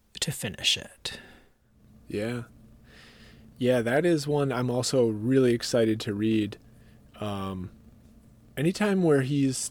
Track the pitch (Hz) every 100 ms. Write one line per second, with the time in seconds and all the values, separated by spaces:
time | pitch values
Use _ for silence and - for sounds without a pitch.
0 | _ - - - - - - - - -
1 | - - - - _ _ _ _ - -
2 | - - 110 120 117 - - - - -
3 | - - - - - - 123 127 113 131
4 | 175 160 143 147 139 123 127 123 123 131
5 | 117 107 117 135 127 120 - 120 113 110
6 | 110 101 110 110 104 - - - - -
7 | - - 202 202 - 95 90 - - -
8 | - - - - - - 160 190 208 190
9 | 170 143 131 143 135 131 -